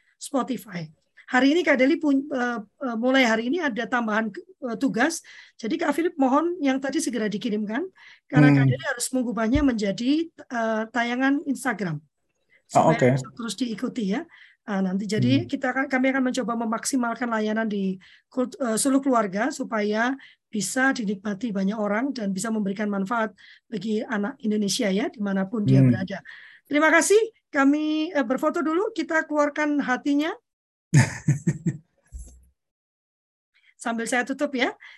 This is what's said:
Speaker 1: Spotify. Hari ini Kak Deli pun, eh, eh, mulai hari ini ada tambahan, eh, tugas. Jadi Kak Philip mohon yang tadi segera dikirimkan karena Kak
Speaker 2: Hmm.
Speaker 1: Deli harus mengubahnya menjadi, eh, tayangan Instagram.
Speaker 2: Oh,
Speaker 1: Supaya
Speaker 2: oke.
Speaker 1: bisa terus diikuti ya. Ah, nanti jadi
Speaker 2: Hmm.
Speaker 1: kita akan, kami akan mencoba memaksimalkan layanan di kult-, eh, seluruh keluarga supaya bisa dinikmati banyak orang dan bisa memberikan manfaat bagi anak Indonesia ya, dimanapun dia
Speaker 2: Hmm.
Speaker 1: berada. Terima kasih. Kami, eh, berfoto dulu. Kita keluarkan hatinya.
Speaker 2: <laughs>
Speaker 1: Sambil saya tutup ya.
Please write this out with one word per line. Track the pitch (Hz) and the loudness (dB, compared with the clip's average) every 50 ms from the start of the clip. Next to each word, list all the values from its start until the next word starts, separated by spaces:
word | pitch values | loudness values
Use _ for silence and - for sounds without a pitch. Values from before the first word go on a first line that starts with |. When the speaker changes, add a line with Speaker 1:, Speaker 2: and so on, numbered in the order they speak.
| _ _ _ _ | _ _ _ _
Speaker 1:
Spotify. | - - - 262 233 240 247 196 - 214 185 175 165 156 - _ _ _ _ - - | -12 -6 -4 -4 -4 -4 -6 -8 -10 -10 -12 -12 -12 -12 -14 _ _ _ _ -20 -8
Hari | - - 254 262 277 302 | -2 2 4 4 6 4
ini | 349 311 | 4 4
Kak | 320 285 226 | 2 4 4
Deli | 277 277 339 320 | 4 4 2 2
pun, | 311 294 277 269 269 302 | 2 2 2 2 0 -2
eh, | 302 254 240 240 240 226 | -4 -4 -4 -4 -4 -6
eh, | - - _ - 277 247 233 220 | -8 -12 _ -10 -8 -6 -4 -2
mulai | 233 254 262 269 262 | 0 2 4 4 4
hari | 226 226 226 233 247 | 4 2 2 0 0
ini | 285 370 | -2 -2
ada | 330 285 214 233 233 | -2 -2 -2 -4 -4
tambahan, | - 254 240 233 220 214 220 226 214 190 | -2 -2 -2 0 0 0 0 -2 -2 -4
eh, | 349 370 - - _ 294 247 226 - | -10 -14 -16 -14 _ -8 -8 -4 -2
tugas. | 277 269 180 214 254 320 330 - - - - - - - _ - | -2 0 2 2 0 0 0 -2 -10 -14 -20 -20 -20 -20 _ -10
Jadi | - 220 311 - | -6 -4 -4 -2
Kak | 339 302 285 | -2 -2 0
Philip | - 320 349 - 302 | 0 -2 -2 0 2
mohon | 269 254 262 294 320 349 349 370 | 2 4 4 4 2 2 0 0
yang | 285 269 262 269 | 0 0 0 0
tadi | 269 269 269 320 | -2 -2 -2 -2
segera | - 294 214 233 214 | -2 -2 -2 -2 -2
dikirimkan | 208 208 202 - 247 208 214 214 196 214 262 359 381 - _ - - - - _ | -2 -4 -4 -4 -2 -2 -2 -2 -4 -4 -4 -6 -6 -8 _ -20 -20 -20 -20 _
karena | _ - 151 147 143 143 | _ 4 6 8 8 8
Kak | 139 135 | 6 6
Speaker 2:
Hmm. | 135 127 | 4 2
Speaker 1:
Deli | - - | 2 0
harus | 294 269 - - - - | -4 -4 -4 -6 -4 -4
mengubahnya | 254 240 240 214 220 226 220 254 294 | -2 -2 -2 -2 -2 0 0 2 2
menjadi, | 294 269 240 214 208 196 196 190 240 262 294 320 330 330 | 2 2 2 0 -2 -2 -2 -2 0 0 0 0 -2 -4
eh, | - - - - 262 233 226 220 220 214 220 220 | -8 -16 -16 -10 -6 -4 -2 -2 -2 -2 -4 -4
tayangan | - 247 233 240 240 247 269 269 277 285 349 | -4 -4 -2 -2 -2 0 2 2 2 2 0
Instagram. | 285 254 - - 262 226 185 202 175 156 147 - _ _ _ _ _ _ _ _ _ _ _ _ _ - | -2 -4 -4 -2 -4 -4 -2 -2 -4 -4 -6 -8 _ _ _ _ _ _ _ _ _ _ _ _ _ 2
Speaker 2:
Oh, | 131 - - | 4 4 4
Speaker 1:
Supaya | 160 - | 4 4
Speaker 2:
oke. | 135 123 131 139 | 4 4 4 2
Speaker 1:
bisa | - - - | 0 -6 -10
terus | - 226 226 - - | -10 -8 -8 -6 -4
diikuti | 254 240 220 - 262 240 - 254 214 185 202 | -4 -4 -4 -4 -6 -6 -4 -4 -2 -2 -2
ya. | 277 339 - - - - - _ _ _ | -2 -4 -8 -14 -20 -20 -20 _ _ _
Ah, | - 208 196 | -4 -2 -2
nanti | 190 185 185 196 220 | 0 0 -2 -2 -4
jadi | 190 214 214 247 247 269 285 - | -2 0 2 2 4 2 2 0
Speaker 2:
Hmm. | - | -2
Speaker 1:
kita | - 277 - 254 247 | -4 -4 -4 -2 -2
akan, | 262 277 285 | -2 -2 0
kami | 269 254 254 269 262 | 0 2 2 2 2
akan | 269 254 | 2 0
mencoba | 254 254 254 240 190 233 | 0 0 -2 -2 -2 -2
memaksimalkan | 233 233 220 226 220 - - - 262 240 233 226 226 247 240 | -4 -2 -2 -4 -4 -4 -2 -2 -2 0 -2 -2 -4 -4 -2
layanan | 226 220 214 214 214 226 226 220 | -2 -2 -2 0 0 -2 -2 -2
di | 208 202 196 190 185 185 - - - _ _ _ | -2 -2 -2 -2 -4 -6 -10 -20 -20 _ _ _
kult-, | - 262 254 254 - - 277 | -4 -4 -4 -4 -4 -6 -4
eh, | 233 220 214 | -2 -2 0
seluruh | - 285 262 269 277 | 2 2 2 2 2
keluarga | 285 254 233 208 196 170 202 233 294 | 2 2 2 2 0 0 -2 -2 -2
supaya | 294 - 254 190 233 214 208 208 208 214 233 254 269 269 - - - _ _ _ | -2 -4 -6 -4 -4 -2 -2 0 0 0 0 0 -2 -4 -8 -16 -20 _ _ _
bisa | - 214 190 - - 262 262 269 269 | -6 -4 -4 -2 0 2 2 2 2
dinikmati | 262 220 190 208 196 - 214 208 196 - 240 | 0 -2 -4 -4 -4 -6 -6 -6 -6 -4 -4
banyak | 190 196 196 196 214 | -2 -2 0 0 0
orang | 226 208 208 202 214 262 285 262 | -2 -2 -2 0 0 -2 -2 -4
dan | 240 208 196 | -4 -4 -4
bisa | 190 185 190 226 | -4 -4 -4 -4
memberikan | 220 220 208 196 196 208 214 208 | -2 -2 -2 -2 -2 -2 -2 -2
manfaat | 202 196 190 190 247 233 220 220 - _ - - - _ _ _ | -2 -2 -2 -2 -2 -2 -2 -2 -4 _ -20 -20 -20 _ _ _
bagi | 226 202 175 226 214 214 | -10 -8 -4 -2 -2 -2
anak | 254 - 240 202 202 202 - - | -2 -2 -4 -4 -4 -4 -6 -6
Indonesia | - 214 214 214 208 196 - - 240 196 | -4 -2 0 0 0 -2 -2 0 0 0
ya, | 190 196 262 359 | 0 0 -2 -4
dimanapun | - - 202 202 196 196 190 190 - 220 208 131 | -4 -6 -4 -2 -2 -2 -2 -2 -4 -2 2 4
dia | 131 131 131 | 6 6 6
Speaker 2:
Hmm. | 123 | 6
Speaker 1:
berada. | 117 101 95 - - - - - - - - - - - _ | 4 2 -2 -6 -8 -10 -12 -14 -20 -20 -20 -20 -20 -20 _
Terima | - 277 294 311 311 294 | -4 0 2 4 4 6
kasih. | 330 302 - 392 440 453 453 - _ _ _ | 4 4 6 4 4 4 2 -2 _ _ _
Kami, | - 294 277 277 285 302 311 302 311 311 311 330 294 | 0 2 4 4 4 2 2 0 0 -2 -2 -2 -2
eh, | 294 269 | -2 0
berfoto | 214 254 - 302 311 - 339 285 | 0 -2 -2 0 -2 -2 0 -2
dulu. | 311 320 339 427 453 - | 0 0 0 -2 -2 -4
Kita | 330 311 - 330 320 320 311 | -4 -4 -2 -2 -2 -2 0
keluarkan | 294 302 294 294 285 302 302 294 294 285 220 | 0 0 0 0 0 -2 -2 0 0 0 0
hatinya. | 247 247 247 247 285 285 285 302 330 415 - _ _ _ _ _ _ _ _ _ _ - | 0 -2 -2 0 0 0 0 0 -2 -4 -8 _ _ _ _ _ _ _ _ _ _ 4
Speaker 2:
<laughs> | 143 - - - - - - - - - 170 - - - 165 - - - _ _ _ _ _ - - - - - - _ _ _ _ _ _ _ _ _ _ _ _ _ _ _ _ _ _ _ _ _ _ _ _ _ _ _ - - | 4 4 4 0 -4 -2 -2 -2 0 0 -4 -4 -2 -2 -6 -6 -6 -8 _ _ _ _ _ -16 -16 -16 -16 -20 -20 _ _ _ _ _ _ _ _ _ _ _ _ _ _ _ _ _ _ _ _ _ _ _ _ _ _ _ -10 -6
Speaker 1:
Sambil | 233 226 226 226 220 | -6 -4 -4 -2 0
saya | 262 247 247 | 0 0 0
tutup | 247 277 269 294 285 269 | -2 -2 -2 -2 -2 0
ya. | 240 247 370 - - - - - | 0 -2 -2 -2 -6 -14 -20 -20